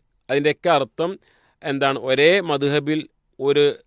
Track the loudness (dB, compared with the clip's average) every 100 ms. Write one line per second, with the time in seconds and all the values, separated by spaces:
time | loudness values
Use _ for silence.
0 | _ _ -4 -2 0 0 0 0 0 -6
1 | -6 -8 _ _ _ _ -8 -2 -2 -2
2 | -2 2 4 4 0 -2 0 -2 -2 -6
3 | -6 _ _ -6 0 2 2 0